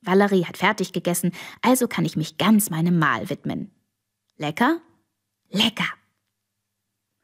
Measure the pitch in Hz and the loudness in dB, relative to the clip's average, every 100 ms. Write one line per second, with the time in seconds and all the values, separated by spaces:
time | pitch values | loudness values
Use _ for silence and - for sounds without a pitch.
0 | - 190 202 190 165 - 196 214 185 185 | 0 2 4 2 0 -2 -2 0 -4 -4
1 | 175 175 175 - - - 220 254 240 - | -4 -2 -2 -4 -12 -2 2 2 0 -2
2 | 160 - 156 - 185 214 202 160 170 175 | -2 -2 -6 0 4 4 2 0 2 2
3 | 147 113 - 143 - - - _ _ _ | 2 0 -4 -8 -6 -8 -10 _ _ _
4 | _ _ _ - 151 151 254 330 - _ | _ _ _ -10 -6 0 0 0 -6 _
5 | _ _ _ _ _ 185 220 - 170 - | _ _ _ _ _ 0 0 0 -6 -8
6 | _ _ _ _ _ _ _ _ _ _ | _ _ _ _ _ _ _ _ _ _
7 | _ _ | _ _